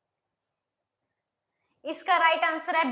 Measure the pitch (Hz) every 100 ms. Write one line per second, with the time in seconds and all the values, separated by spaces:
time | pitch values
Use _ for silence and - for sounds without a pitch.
0 | _ _ _ _ _ _ _ _ _ _
1 | _ _ _ _ _ _ _ _ 285 320
2 | - 349 330 330 339 320 320 330 269